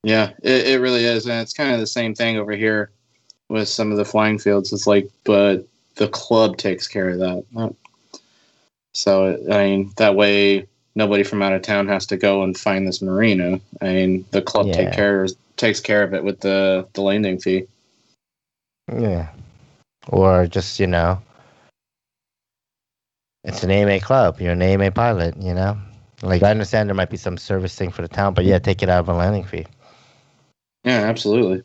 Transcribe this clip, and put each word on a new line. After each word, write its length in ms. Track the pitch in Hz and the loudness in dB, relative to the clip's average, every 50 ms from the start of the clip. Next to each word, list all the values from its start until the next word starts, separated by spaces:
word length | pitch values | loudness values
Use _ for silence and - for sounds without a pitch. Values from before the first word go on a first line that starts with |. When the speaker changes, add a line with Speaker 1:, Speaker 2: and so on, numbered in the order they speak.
Speaker 1:
Yeah, 280 | - 110 110 110 107 101 - - | 0 0 0 2 0 -2 -6 -6
it, 240 | - 113 131 127 - | 0 2 2 2 2
it 140 | 127 135 127 | 2 2 2
really 240 | 123 127 123 120 117 | 2 0 0 0 0
is. 220 | 120 117 110 107 | 0 0 0 -2
And 140 | 123 117 113 | -4 -4 -4
it's 120 | 113 - | -6 -8
kind 200 | - - 147 139 | -6 -6 -2 -2
of 80 | 123 117 | -2 -2
the 60 | 110 | -2
same 280 | 104 - 120 113 113 107 | -4 -4 -4 -4 -6 -4
thing 220 | - 120 117 113 | -2 -2 -2 -2
over 160 | 107 104 104 | -2 -4 -4
here 380 | 104 101 110 110 107 107 104 - _ _ _ _ _ _ _ _ - _ _ _ | -4 -2 0 0 0 0 -4 -6 _ _ _ _ _ _ _ _ -20 _ _ _
with 200 | 110 110 104 - | -4 -2 -2 -2
some 240 | - - 110 107 | -2 -2 -2 0
of 40 | 107 | 0
the 80 | 104 101 | -2 -2
flying 340 | - - 110 107 107 107 107 | 0 0 2 2 2 0 0
fields. 340 | - 104 101 101 95 - | 2 2 2 2 0 -2
It's 140 | 107 98 - | -6 -2 2
like, 220 | 107 104 101 95 - _ _ _ | 4 4 4 2 0 _ _ _
but 420 | - 107 101 101 101 98 90 95 _ _ _ _ _ _ | 2 4 4 4 4 2 0 -4 _ _ _ _ _ _
the 140 | - 107 104 | -2 -2 -2
club 480 | - - - - 117 110 110 98 92 | -2 -10 -2 2 4 4 4 2 0
takes 320 | - - 101 92 87 - - | -2 -4 -4 -4 -4 -6 -8
care 220 | - 104 95 92 | -4 -4 -2 -2
of 80 | 90 90 | -2 -2
that. 240 | 95 92 90 90 - _ | -2 -4 -4 -6 -10 _
Not, 220 | 120 113 113 - - _ _ - _ _ _ _ - - _ _ _ _ _ _ _ _ _ _ _ _ _ _ | -8 -6 -6 -6 -8 _ _ -20 _ _ _ _ -20 -20 _ _ _ _ _ _ _ _ _ _ _ _ _ _
so, 460 | _ - - 101 98 95 95 95 85 - - 80 | _ -4 0 2 2 4 4 2 0 -2 -2 0
I 140 | 104 104 101 | 2 2 2
mean, 280 | 98 98 98 98 98 - | 2 2 0 -2 -4 -2
that 200 | - 110 104 98 | 2 2 4 4
way 500 | 98 104 101 101 101 101 101 98 95 98 _ _ _ _ _ _ | 4 4 4 4 4 4 4 2 2 -2 _ _ _ _ _ _
nobody 260 | 107 107 101 104 101 | -2 0 2 2 0
from 200 | 101 - - 101 | 0 0 -2 -2
out 100 | 98 98 | 0 0
of 100 | 95 92 | 0 -2
town 240 | - - 107 101 98 101 | -2 -2 -2 -2 0 0
has 180 | 101 95 95 | -2 -4 -2
to 100 | - 101 | -6 -4
go 260 | 92 - 101 98 98 | 0 0 2 2 2
and 160 | 95 95 92 - | 0 -2 -4 -4
find 280 | - 107 98 95 95 | -2 -2 -2 0 -2
this 140 | 95 87 - | -4 -4 -4
marina. 600 | 95 92 92 98 110 113 101 92 87 87 92 92 - _ - - | -4 -2 0 2 2 2 2 2 0 -2 -2 -4 -6 _ -12 -8
I 40 | 98 | -4
mean, 380 | 95 92 92 92 92 92 92 92 - | -2 0 0 2 2 0 -2 -4 -2
the 100 | - 101 | -4 -4
club 240 | - - - 107 101 | -4 0 0 0 0
take 220 | 98 87 85 92 92 | 0 0 0 0 0
Speaker 2:
Yeah. 60 | 90 | 0
Speaker 1:
care, 320 | 92 101 101 101 98 95 92 - _ _ _ _ | 0 0 2 2 0 0 -2 -6 _ _ _ _
takes 240 | - - 110 104 - | -2 -2 -2 -2 -2
care 220 | - - 104 104 | -2 0 2 2
of 100 | 101 92 95 | 2 0 -2
it 100 | 80 76 | -4 -4
with 160 | 98 95 - | -4 -6 -4
the, 460 | - 98 95 95 95 95 95 92 92 _ _ | -2 0 0 2 2 2 0 0 -2 _ _
the 60 | - | -4
landing 380 | 98 98 98 104 107 95 92 92 | -2 0 0 0 0 -2 -4 -4
fee. 280 | - 95 92 95 92 - _ _ _ _ _ _ _ _ _ _ _ _ _ _ _ _ _ _ _ _ _ _ _ - | -2 -2 -2 -2 -2 -6 _ _ _ _ _ _ _ _ _ _ _ _ _ _ _ _ _ _ _ _ _ _ _ -8
Speaker 2:
Yeah. 360 | 120 113 117 104 92 85 82 78 - - - - _ - _ _ _ _ _ _ _ _ - - | -6 -4 -2 -2 -2 -4 -6 -8 -12 -20 -20 -20 _ -20 _ _ _ _ _ _ _ _ -10 -2
Or 380 | 92 92 95 95 92 90 90 | 2 4 4 6 4 4 2
just, 320 | 85 - 95 92 - - - | 2 -2 -4 -6 -6 -4 -4
you 80 | 98 | -2
know, 340 | 90 90 85 85 87 92 95 - _ _ _ _ _ _ _ _ _ _ _ _ _ _ _ _ _ _ _ _ _ _ _ _ _ _ _ _ _ _ _ _ _ _ _ _ _ _ _ _ _ _ _ | 0 0 0 0 0 -2 -4 -6 _ _ _ _ _ _ _ _ _ _ _ _ _ _ _ _ _ _ _ _ _ _ _ _ _ _ _ _ _ _ _ _ _ _ _ _ _ _ _ _ _ _ _
it's 220 | - 90 92 - - | -12 -10 -8 -6 -2
an 60 | 92 | 0
A 120 | 98 101 | 2 4
M 60 | 101 101 | 4 4
A 100 | 98 95 | 2 0
club. 400 | 95 - 131 135 113 87 80 - | 2 2 4 4 4 4 2 0
You're 120 | 92 87 | -2 -2
an 100 | 87 87 | 0 2
A 100 | 90 95 | 2 2
M 100 | 98 98 | 4 4
A 80 | 98 98 | 2 0
pilot, 460 | 95 113 117 120 110 92 85 85 - | 2 2 0 2 2 0 -2 -4 -4
you 160 | - 98 92 87 | -6 -6 -4 -2
know? 220 | 90 95 101 107 104 98 - - - _ _ _ _ | -2 -2 -2 -4 -6 -10 -16 -20 -20 _ _ _ _
Like, 200 | - 92 92 87 95 | -4 -2 2 4 4
I 60 | 101 | 4
understand 380 | 107 110 101 - - 110 107 101 | 4 2 -2 0 0 0 0 0
there 60 | 98 | 0
might 160 | 95 92 82 | -2 -2 -4
be 60 | - | -4
some 200 | - - 98 90 | -8 -8 -8 -8
service 380 | 87 - - 98 95 92 92 - | -8 -6 -4 -4 -2 -2 -6 -6
thing 140 | - 98 87 | -6 -8 -6
for 120 | - - | -6 -8
the 60 | 87 85 | -10 -8
town, 260 | - - 101 98 92 | -4 -2 -2 0 0
but 100 | 92 90 | 2 2
yeah, 140 | 95 98 90 | 4 2 2
take 220 | - 120 - 98 | 2 0 -2 0
it 60 | 98 92 | 0 2
out 120 | 90 90 | 2 2
of 80 | 85 85 | 2 0
a 60 | 87 | 0
landing 300 | 85 87 95 104 98 92 | 0 0 0 0 -2 -4
fee. 220 | 95 - 82 80 - - _ _ _ _ _ _ _ _ _ _ _ _ _ _ _ _ _ _ _ _ _ _ | -8 -10 -10 -10 -12 -18 _ _ _ _ _ _ _ _ _ _ _ _ _ _ _ _ _ _ _ _ _ _
Speaker 1:
Yeah, 160 | 123 127 113 | 0 0 2
absolutely. 600 | 104 110 113 - - 104 107 120 117 92 95 95 - | 0 0 -2 -2 0 0 2 2 2 2 0 -4 -6